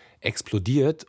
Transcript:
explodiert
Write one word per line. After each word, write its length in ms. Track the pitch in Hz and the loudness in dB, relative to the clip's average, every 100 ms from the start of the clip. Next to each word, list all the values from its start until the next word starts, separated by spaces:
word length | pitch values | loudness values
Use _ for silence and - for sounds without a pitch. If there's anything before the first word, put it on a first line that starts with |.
| - _ | -20 _
explodiert 840 | - - - 104 92 143 139 156 | -6 -4 -2 -2 2 2 2 0